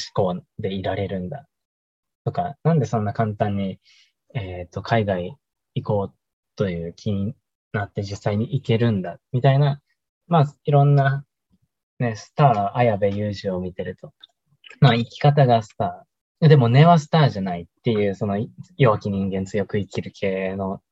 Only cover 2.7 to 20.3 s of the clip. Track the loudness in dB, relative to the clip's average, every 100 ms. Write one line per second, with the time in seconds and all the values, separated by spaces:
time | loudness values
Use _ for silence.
2.7 | 0 0 -2 -4 -2 -4 -2 -2 -2 -6
3.7 | -8 _ _ _ _ _ -10 -10 -10 -10
4.7 | -10 -2 0 0 -2 -4 -12 _ _ _
5.7 | -10 -4 -4 -4 _ _ _ _ -6 -4
6.7 | -4 -8 -8 -6 -4 -4 -8 _ _ _
7.7 | -6 -6 -8 -8 -6 -4 -2 -2 -6 -2
8.7 | 0 2 0 -4 -12 _ 0 2 4 2
9.7 | -2 _ _ _ _ -2 2 2 -2 0
10.7 | 4 6 4 2 -2 -8 _ _ _ _
11.7 | _ _ -6 -6 -6 -10 2 4 4 -2
12.7 | 0 0 2 -2 -2 -4 -6 -6 -6 -6
13.7 | -8 -12 -12 -18 _ _ _ _ _ -16
14.7 | 2 2 2 -2 -2 0 4 4 2 0
15.7 | -8 -8 -8 _ _ _ 0 6 6 6
16.7 | 6 8 6 4 2 2 0 -6 -6 -10
17.7 | _ -2 0 0 -2 -4 -4 -6 -10 -14
18.7 | 2 2 4 -2 -4 -2 -4 -4 -4 -4
19.7 | -4 -6 -8 -10 -6 -4